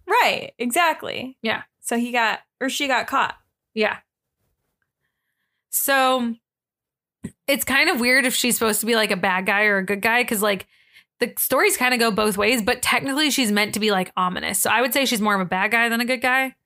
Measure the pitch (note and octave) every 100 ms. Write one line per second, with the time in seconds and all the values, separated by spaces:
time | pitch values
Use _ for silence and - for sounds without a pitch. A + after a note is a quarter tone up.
0 | - A#4 C4+ F#3+ - - A#3+ D#4+ E4 D#4
1 | - - C4 - A3 - - _ - A#3
2 | A#3+ A#3+ A3 F#3+ _ - C4 C4 C#4 A#3+
3 | - C4+ F#3 - _ _ _ A3 G#3+ -
4 | _ _ _ _ _ _ _ _ _ _
5 | _ _ _ _ _ _ - - - C4+
6 | C4 B3+ A#3+ A3+ _ _ _ _ _ _
7 | _ _ - _ - C#4 - C4+ D#4 D#4+
8 | A#3+ C4 B3+ - B3 A3 A3+ G#3+ A3 A3+
9 | G#3 G3 G3 F#3 G3 G3+ G#3+ G3 F#3 G3+
10 | A3+ A#3+ A#3+ G#3+ G#3 G3 - _ _ -
11 | _ - A#3+ - - C4+ G4+ - B3+ B3
12 | A3+ G3 G#3+ G3 G#3 B3+ G3+ B3 - B3
13 | C4+ C4+ D4+ C#4 A3+ G#3 G#3+ G#3 G#3+ F#3+
14 | F#3 - F3+ F#3 - F#3+ G#3 A3 B3+ C#4
15 | C4 A3+ G#3+ G3 F3+ F#3 G#3 A#3 A#3 A3+
16 | A#3+ B3+ B3+ C4 C4 -